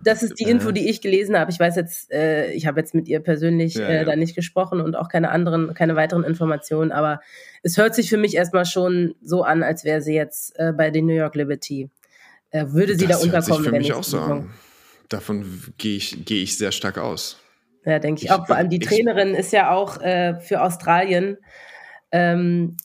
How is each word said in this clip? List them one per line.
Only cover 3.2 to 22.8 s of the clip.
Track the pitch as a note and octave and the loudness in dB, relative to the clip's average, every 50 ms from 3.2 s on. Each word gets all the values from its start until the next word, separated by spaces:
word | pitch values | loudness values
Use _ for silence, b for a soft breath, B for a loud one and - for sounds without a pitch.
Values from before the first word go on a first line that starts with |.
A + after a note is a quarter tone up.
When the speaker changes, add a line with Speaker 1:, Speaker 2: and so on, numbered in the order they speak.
| D#3 F3 D#3+ D3 D#3+ E3+ E3+ E3 E3 E3 E3+ | 0 0 0 2 2 2 2 2 0 0 -2
Speaker 2:
Ja, | A3 G#3 - | -4 -2 0
Speaker 1:
äh, | E3 D#3 | 0 0
Speaker 2:
ja. | D#3+ | 2
Speaker 1:
da | D#3+ D3+ | 2 2
nicht | D#3 E3 E3 E3+ | 0 0 -2 -2
gesprochen | - E3+ - - F#3 E3+ E3 F#3 F3 | -6 -8 -4 -2 -2 -2 0 -2 -4
und | D#3+ D#3+ D#3+ | -2 -2 -4
auch | - F3 E3+ | -4 -6 -2
keine | - E3+ E3 - | -2 0 0 0
anderen, | - E3+ F3 E3+ E3 E3 D#3+ D#3+ D#3+ | 0 0 0 0 0 0 -2 -2 0
keine | - E3+ D#3+ D#3+ D#3 | 0 0 2 2 2
weiteren | D#3 D#3+ F3+ E3+ D#3 | 2 2 2 0 0
Informationen, | D3 E3 E3+ E3 D#3+ D#3 D3 - - D#3 D#3 D#3+ D#3+ D3 | 0 -2 -2 0 -2 -2 -2 -4 -4 -2 0 0 0 0
aber | D3 D3+ D3+ D3 C#3+ B B B B B B B B B | 0 0 0 -2 -4 B B B B B B B B B
es | F3 E3+ | -2 2
hört | - G#3+ A3+ A3 | 4 4 4 4
sich | A#3+ A3+ - | 2 0 2
für | A3 G#3+ | 2 2
mich | G#3 G#3 G#3 | 2 2 2
erstmal | E3+ F3+ F3 - F#3 F3+ | 0 0 2 2 0 0
schon | F3 - F#3 F3+ F3+ F3+ F3 F3 E3 - _ | 2 0 0 0 2 2 2 2 0 -2 _
so | - D#3 E3+ F3+ - | -6 -2 0 0 2
an, | A#2 D#3 E3 | 4 2 2
als | D#3+ E3 D#3+ E3 - | 2 0 -2 -2 -2
wäre | D3+ D#3 D#3 | -2 -2 -2
sie | D3 D#3 D#3 | 0 0 0
jetzt, | D#3 D3+ D3+ - - - - - - | 0 -2 -2 -6 -12 -12 -12 -6 -2
äh, | D#3+ E3 | -2 -2
bei | D#3 D3 D#3 D#3 | 0 2 0 2
den | D3+ D#3+ D#3 | 2 2 2
New | E3 D#3+ | 2 2
York | D#3+ D#3 D3+ - | 2 0 -2 -2
Liberty. | D3 D3 C#3 C#3+ C#3 - - C#3+ C3+ C3 C#3 _ _ b b b b b b b b b _ | -2 -2 -2 -4 -6 -6 -10 -8 -8 -8 -10 _ _ b b b b b b b b b _
Äh, | - D#3 D3+ C3+ | -4 -4 -4 0
würde | C#3+ D#3+ G3 G3 G3+ E3+ | 2 2 2 4 4 2
sie | F#3+ F3 | 4 4
Speaker 2:
Das | E3+ - E3 | 4 2 2
Speaker 1:
da | F3 | 2
Speaker 2:
hört | F3+ E3+ E3+ | 2 0 2
sich | - E3 | 2 0
Speaker 1:
unterkommen | D3+ D3+ | 0 2
Speaker 2:
für | D3+ | 0
Speaker 1:
in | |
der | - D3 | 0 0
Speaker 2:
mich | C#3+ D3 | 0 0
Speaker 1:
nächsten | A#2 B2 | -2 -2
Speaker 2:
auch | F#3 | -4
so | - C#3+ F2+ | -4 -4 -4
Speaker 1:
Saison. | D#2 - C#3+ C#3+ D3+ | -2 -2 -4 -4 -6
Speaker 2:
an. | F#2 A2 b b b b b b b b b b - | -10 -16 b b b b b b b b b b -10
Davon | - G2+ - - G#2+ G2+ G2+ F#2+ F#2 F2+ - - - - | -10 -8 -6 -6 -6 -6 -6 -8 -12 -14 -16 -18 -14 -8
gehe | - G#2+ G2+ G2+ | -6 -4 -4 -4
ich, | - - - - - | -6 -8 -10 -10 -6
gehe | - A2 G2 F#2 | -4 -2 -2 -2
ich | - - - | -2 -4 -4
sehr | G#2+ F#2+ | -2 -4
stark | - - - G2 F#2+ F#2+ | -4 -4 -4 -6 -6 -4
aus. | - A#2+ E2+ - - - - - b b b b b b _ _ - | -6 -6 -6 -6 -8 -12 -12 -16 b b b b b b _ _ -4
Speaker 1:
Ja, | D#3+ D#3 D3+ | -2 -2 0
denke | D3+ D3+ D#3 D3+ | 0 -2 -4 -4
ich | - | 0
Speaker 2:
Ich, | - | 0
Speaker 1:
auch. | F#3+ F#3 E3+ | 0 0 2
Vor | - - C#3 | 0 0 0
allem | F3+ F3+ | 2 0
die | E3+ | 0
Speaker 2:
ich | F3+ E3 | -2 0
Speaker 1:
Trainerin | - G#3 A3 A3+ A#3 G#3 G3 G3 G3 F#3+ | 2 2 2 2 2 2 2 2 2 2
ist | F#3+ F#3+ - - | -2 -2 2 2
ja | G3+ F#3 C#3 | 2 4 4
auch, | F3+ F#3+ G3+ F#3+ - - | 4 2 0 -2 -6 -6
äh, | - F3+ F#3 F3 F3 F3 E3+ E3+ | -2 0 0 2 2 0 -2 -4
für | - - G3+ C3+ | -4 -4 0 0
Australien, | D#3 F#3 E3+ E3+ - - E3+ F3+ F#3+ G3 F3+ F3 F#3 G3+ G3+ - B B B B B B B B B B B B B - | 0 0 0 -2 0 2 4 4 4 2 2 0 0 0 -4 -8 B B B B B B B B B B B B B -2
ähm, | - F3 F3 F3 E3+ F3 F3 F3 F3 F3 E3+ E3+ E3+ - | 0 2 2 4 2 2 2 2 2 2 0 -2 -4 -8